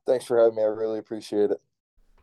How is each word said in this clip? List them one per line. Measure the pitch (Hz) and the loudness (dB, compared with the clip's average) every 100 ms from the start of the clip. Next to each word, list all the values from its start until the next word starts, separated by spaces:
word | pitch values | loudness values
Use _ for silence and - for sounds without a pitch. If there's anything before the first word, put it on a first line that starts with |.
| - | -4
Thanks | 127 - | -4 0
for | 120 | 4
having | 117 110 | 4 4
me. | |
I | 107 | -2
really | 107 110 110 | 0 -4 -4
appreciate | 107 110 - 104 104 | -6 -12 -6 0 0
it. | 95 _ _ _ _ _ _ | 0 _ _ _ _ _ _